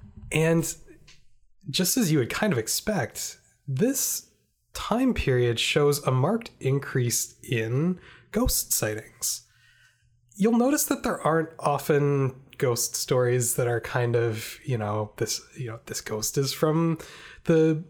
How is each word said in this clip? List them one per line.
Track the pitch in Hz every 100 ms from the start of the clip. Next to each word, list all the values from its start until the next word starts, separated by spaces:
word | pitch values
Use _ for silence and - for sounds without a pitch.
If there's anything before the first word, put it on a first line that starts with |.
| - - -
And | 151 160 165 160 - - - - - - - _ _ -
just | 135 185 -
as | 190
you | 151
would | 113
kind | - 214
of | 127
expect, | - - - 202 110 - - - _ _ -
this | 131 233 277 - - - _ _ _ _
time | - - 226 262
period | - - 127 120 117
shows | - 151 147 143 135
a |
marked | 127 143 226 - -
increase | 135 139 - 135 120 - - -
in | - 113 113 131 170 180 - - _
ghost | 214 254 - -
sightings. | - 110 107 - - - - - _ _ _ _ _ _ _ _ -
You'll | 208 233
notice | 254 294 -
that | 277
there | 247 -
aren't | 151 160 160 -
often | - 143 - 147 143 143 131 - - -
ghost | 131 117 - -
stories | - 131 123 123 117 -
that | 120
are | 117
kind | - 127 120 117
of, | 117 110 - - -
you | 120
know, | 107 107 107 -
this, | 117 - - -
you | 120
know, | 110 -
this | 110
ghost | - 107 107 147
is | 135
from | - 156 160 165 160 - - - - -
the | 165 160 156 -